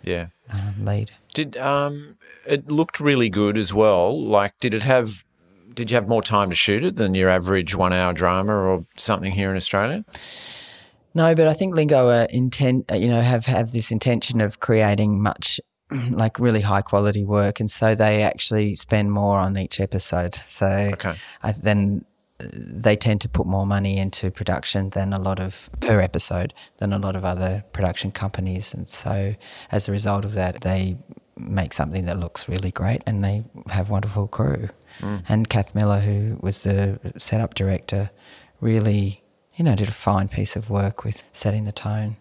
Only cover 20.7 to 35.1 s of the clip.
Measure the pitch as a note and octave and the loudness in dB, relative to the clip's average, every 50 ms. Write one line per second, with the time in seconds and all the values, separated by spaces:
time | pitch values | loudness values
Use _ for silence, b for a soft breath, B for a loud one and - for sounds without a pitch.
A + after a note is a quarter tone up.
20.7 | G2 G2 G2+ G2+ G2 - - F#2+ E2 D#2+ B B B B - A2 A2 - - G#2 | 2 2 0 -2 -2 -4 -4 -6 -6 -6 B B B B -4 -4 -4 -2 0 2
21.7 | G#2+ G2+ G2+ G2+ G2+ - - _ _ _ _ _ _ _ - - - - A#1+ G1+ | 2 4 2 2 0 -2 -6 _ _ _ _ _ _ _ -16 -16 -14 -14 -16 -14
22.7 | A#1 F2 A2+ A2 G#2+ G#2 - A2+ A2 G2+ - - - - - - F#2+ G2 G2 G2+ | -12 0 2 2 2 4 2 0 0 0 -2 -4 -2 -2 -2 0 0 0 0 0
23.7 | G2+ G2 G2 G2 G2 G2 F#2+ F#2+ - - - F#2+ F2+ - G#2 - F#2+ - - - | 0 0 0 0 0 0 -2 -2 -4 -4 -4 -4 -6 -4 -4 -4 -4 -4 -4 -4
24.7 | - G2+ F#2+ G2 - G2 G2 G2 G2 F#2+ F#2+ F#2+ F#2+ F#2+ F#2 F#2 F#2+ - - - | -2 -2 -2 -2 -2 -2 -2 -2 -2 -2 -2 -2 -4 -4 -4 -8 -8 -12 -14 -12
25.7 | - - - - A2+ G2+ F#2 F#2 - - - - F#2 F2+ F2+ - - B B B | -10 -6 0 2 2 4 2 2 0 -4 -4 -2 -2 -4 -4 -6 -8 B B B
26.7 | B _ G#2 G2+ G2 G2+ G2 G2 F#2+ F#2+ F#2+ F2+ F2+ F2+ F#2 F2+ F#2 G2+ G2+ _ | B _ -4 -2 -2 -2 -2 -4 -4 -4 -4 -4 -2 -2 -2 -2 -2 -4 -6 _
27.7 | _ - G2 F2+ E2+ - - G2 - - G2+ G2 - - F#2 F#2 F2+ F#2 G#2 - | _ -2 -2 -2 -2 -4 -6 -6 -6 -4 -6 -6 -4 -4 -4 -4 -4 -4 -6 -8
28.7 | - F2+ F2+ - - - - - G2+ G2+ G2 G2 G#2 - B B B B B B | -10 -10 -12 -10 -10 -8 -6 -4 -2 -2 -2 -4 -4 -8 B B B B B B
29.7 | - G#2 - - G2+ G2+ G#2 G#2 G2+ G2+ G2+ G2+ G#2 F#2+ F#2 F2+ F2+ - - - | -4 -4 -2 -2 -2 -2 0 0 -2 -2 -2 -4 -2 -2 -2 -2 -4 -4 -2 -2
30.7 | F#2+ F#2+ F#2+ F#2 F2+ - - _ - - _ _ _ - - - G2 G2 F2+ - | 0 0 0 -2 -4 -6 -10 _ -20 -20 _ _ _ -16 -8 -4 -2 -2 -2 -2
31.7 | - - C#2+ D2+ D#2 F#2+ F#2 E2+ F2 G2 F2 E2+ _ - - - - F#2 F#2+ F#2 | -2 -4 -4 -2 -2 -4 -4 -2 -4 -4 -6 -6 _ -12 -8 -6 -4 -4 -4 -4
32.7 | - - F#2 F#2+ A#2 - - - A2 G2 G2+ G2 G2+ G#2 A2+ A#2 _ - - - | -4 -2 -2 0 -2 -2 -2 -4 -2 0 0 0 0 -2 -4 -8 _ -18 -14 -4
33.7 | F2+ F#2+ F#2 G2+ G#2 G2 G2+ G#2+ G2 G#2 G2+ G2 - - A2 C#3 C#3 A#2+ A2 G#2 | -2 -2 -2 0 -2 -2 -2 -2 -2 -4 -4 -4 -2 -2 -2 0 0 -2 -4 -8
34.7 | - _ B B B B B G2 | -10 _ B B B B B -8